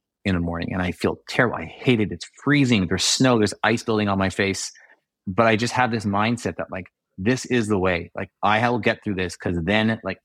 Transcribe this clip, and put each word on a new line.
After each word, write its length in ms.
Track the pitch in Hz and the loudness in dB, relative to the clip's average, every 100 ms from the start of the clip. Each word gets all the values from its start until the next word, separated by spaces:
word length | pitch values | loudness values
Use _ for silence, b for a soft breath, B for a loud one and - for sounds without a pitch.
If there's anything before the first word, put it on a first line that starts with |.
| _ _ 101 | _ _ -2
in 100 | 87 | -2
the 60 | |
morning, 320 | 85 85 87 | -2 -6 -6
and 80 | 95 | -4
I 100 | 90 | -4
feel 280 | - 90 80 - | -2 -4 -4 -4
terrible. 260 | - 120 - | 0 0 -2
I 80 | 80 | -10
hate 360 | - 131 117 | -4 0 2
it. 100 | 90 | 0
It's 180 | 87 - - | -4 -14 -6
freezing. 440 | 139 143 127 110 80 | 0 2 4 2 2
There's 180 | 92 - | 0 0
snow. 320 | - 131 117 | 2 4 4
There's 160 | 101 - | 2 0
ice 200 | 107 117 | 0 0
building 260 | - 107 101 | 0 0 0
on 80 | 98 | 0
my 120 | 95 | 0
face. 440 | - 98 92 - b b b _ _ 101 | 0 -2 -2 -8 b b b _ _ -4
But 200 | 92 113 | 2 4
I 100 | 110 | 2
just 180 | 120 | 0
have 180 | 127 123 | 0 0
this 120 | 113 101 | 0 -2
mindset 520 | 101 110 117 98 - | 0 0 -2 -4 -8
that, 120 | - | -8
like, 180 | 92 90 _ _ - | -10 -14 _ _ -4
this 280 | 101 131 - | -2 -2 0
is 240 | 123 104 | -2 2
the 100 | 101 | 2
way. 320 | 92 85 87 | 2 0 -4
Like, 160 | - 98 _ | -10 -12 _
I 240 | 98 107 120 | 0 2 2
will 100 | 120 | 2
get 220 | 113 110 | 0 -2
through 120 | 107 95 | -4 -4
this, 220 | 90 - | -4 -6
'cause 200 | 98 87 | -4 -2
then, 340 | 82 107 110 113 | 0 2 2 -2
like, 140 | 95 - | -6 -10